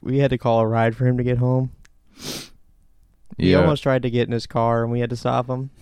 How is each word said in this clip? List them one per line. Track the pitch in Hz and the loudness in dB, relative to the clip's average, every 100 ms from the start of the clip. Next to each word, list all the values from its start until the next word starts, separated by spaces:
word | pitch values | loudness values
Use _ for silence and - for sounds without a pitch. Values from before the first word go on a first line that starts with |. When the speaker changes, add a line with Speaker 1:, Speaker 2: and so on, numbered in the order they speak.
Speaker 1:
we | - 135 | -4 0
had | 139 | 2
to | 127 | 0
call | 123 113 | 0 2
a | 110 | 2
ride | 113 113 113 | 2 0 0
for | 127 | 0
him | 123 | 0
to | |
get | 123 123 | 0 0
home. | 123 127 131 - - _ _ - - - - - _ _ _ _ _ _ - - | 0 0 -2 -8 -20 _ _ -18 -14 -12 -14 -20 _ _ _ _ _ _ -16 -2
He | 92 | 4
Speaker 2:
Yeah. | 185 | 4
Speaker 1:
almost | 165 147 | 4 2
tried | 139 131 | 0 0
to | 123 | 0
get | 120 117 | -2 0
in | |
his | 117 - | -2 -4
car, | 120 117 117 | -2 0 0
and | 117 | 0
we | 120 | -2
had | 120 | -4
to | 120 | -4
stop | 123 123 127 | -2 -2 -2
him. | 127 135 - | -6 -8 -14